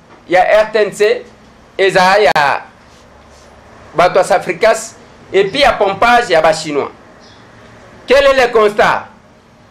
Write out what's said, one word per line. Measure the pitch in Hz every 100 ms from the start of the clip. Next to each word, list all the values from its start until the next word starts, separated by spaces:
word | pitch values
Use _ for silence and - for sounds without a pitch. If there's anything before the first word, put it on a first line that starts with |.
| - - -
ya | 180
R | - 208 214
T | 220
N | 208
C, | - 208 247 - - - - - -
eza | 190 175 185 202
ya | 202 156 143 117 - - - - - - - - - - - - - 151
bato | 175 190
ya |
Safricas, | 180 180 196 170 220 220 - - - - -
et | 185 196
puis | 269
ya | 269
pompage | - 196 190 240 240 233
ya | 160
Bachinois. | 160 156 160 143 110 - - - - - - - - - - - -
Quel | 269 277
est |
le | 269 240
constat? | 226 214 214 185 110 - - _ _ _ _ _